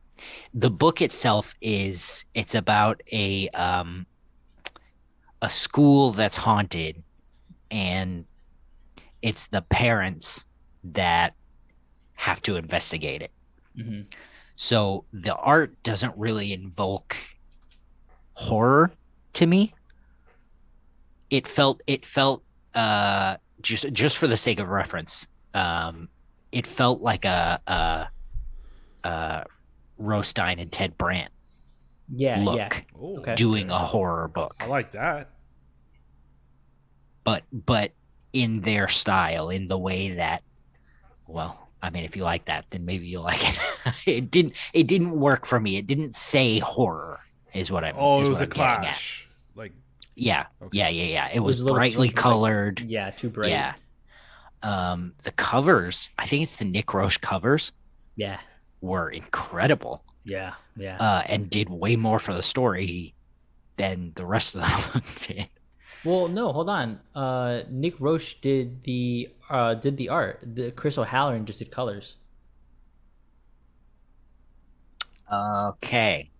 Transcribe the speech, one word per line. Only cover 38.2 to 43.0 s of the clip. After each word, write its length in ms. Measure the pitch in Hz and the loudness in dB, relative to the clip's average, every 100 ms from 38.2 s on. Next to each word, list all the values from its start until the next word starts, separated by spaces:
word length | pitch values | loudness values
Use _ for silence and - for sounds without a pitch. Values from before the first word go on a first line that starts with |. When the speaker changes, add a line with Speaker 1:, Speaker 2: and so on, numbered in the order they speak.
| _ | _
Speaker 1:
in 300 | 131 117 110 | 0 0 0
their 260 | 104 104 98 | 0 0 2
style, 600 | - - 92 87 82 82 | 0 2 2 2 0 -2
in 180 | 95 92 | -4 -2
the 100 | 95 | -2
way 340 | 92 92 98 90 | -2 -2 -2 -2
that, 280 | 80 - - _ _ _ _ _ - _ - | -2 -4 -8 _ _ _ _ _ -20 _ -14
well, 400 | 80 80 - - - | -8 -8 -10 -20 -12
I 80 | - | -8
mean, 140 | 87 | -6
if 120 | 80 98 | -8 -6
you 80 | |
like 220 | 85 82 - | -4 -4 -4
that, 200 | 78 - | -8 -6
then 160 | 95 87 | -10 -6
maybe 220 | 92 | -6